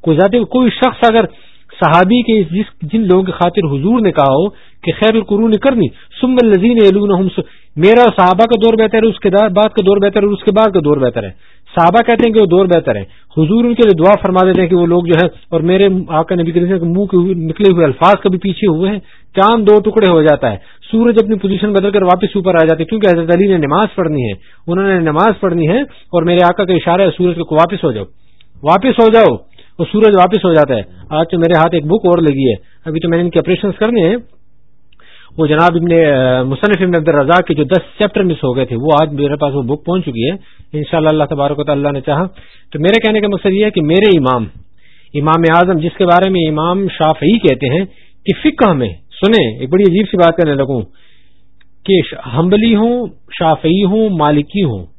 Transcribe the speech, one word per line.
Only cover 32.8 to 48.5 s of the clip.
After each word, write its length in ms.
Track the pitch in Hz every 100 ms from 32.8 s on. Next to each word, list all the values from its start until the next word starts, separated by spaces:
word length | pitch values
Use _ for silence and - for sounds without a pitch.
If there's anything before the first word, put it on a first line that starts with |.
| -
ابھی 140 | 160
تو 100 | 170
میں 80 | 170
نے 60 |
ان 60 | 175
کے 100 | 165
آپریشنز 380 | 156 180 202 -
کرنے 300 | 214 233 170
ہیں۔ 60 | 240 - - - - - - - - - - - -
وہ 100 | 156
جناب 240 | 151 175 170
ابن، 180 | 175
آ، 500 | 165 156 139 131 127
مصنف 380 | 127 135 208 196
ابن 140 | 185 170
عبد 140 | 156
الرزاق 380 | 147 139 175 175
کے 60 |
جو 100 | 147
دس 340 | 139 180 - -
چیپٹر 260 | 208 -
مس 140 | 185 151
ہو 120 | 139 123
گئے 100 | 123
تھے، 100 | 117
وہ 140 | 143 151
آج 120 | 160
میرے 220 | 143 143 143
پاس 180 | 147 139
وہ 60 |
بک 240 | 120 147 -
پہنچ 200 | 185 156
چکی 240 | 117 123
ہے، 60 | 190 - - -
انشاءاللہ 360 | 151 147 170 156
اللہ 140 | 156
تبارک 360 | 143 147 143 147
و 40 |
تعالیٰ 280 | 147 143 143
نے 100 | 139
چاہا۔ 240 | 131 147 185 - - - -
تو 80 | 156
میرے 220 | 165 226
کہنے 180 | 220 214
کا 80 | 208
مقصد 220 | 196 202
یہ 140 | 190 214
ہے 60 |
کہ 100 | 196
میرے 360 | 151 175 208 175
امام، 280 | 127 123 101 - - - - - -
امام 300 | 147 151 165 165 165
اعظم، 240 | 180 175
جس 180 | 165 -
کے 80 | 180
بارے 240 | 175 190
میں 120 | 185 160
امام 380 | 151 165 185 190
شافعی 520 | - 156 156 147 226
کہتے 260 | 175 127 143
ہیں 200 | 147 190 - - - -
کہ 80 | 180
فقہ 300 | 311